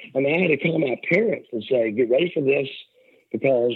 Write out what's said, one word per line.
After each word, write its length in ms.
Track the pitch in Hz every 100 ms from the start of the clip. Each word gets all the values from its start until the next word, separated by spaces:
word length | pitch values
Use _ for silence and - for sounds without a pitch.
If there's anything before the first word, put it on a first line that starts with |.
| - 131
I 40 |
mean, 160 | 139 165
I 60 |
had 60 | 180
to 100 | 143
call 200 | 165 160
my 200 | 139 117 -
parents 380 | 175 226 151 -
and 120 | 117 104
say, 220 | 127 113
"Get 180 | 107 117
ready 220 | 131 175
for 80 | 160
this," 260 | 135 139 135 - - _ _ _ _
because, 420 | 110 135 127 120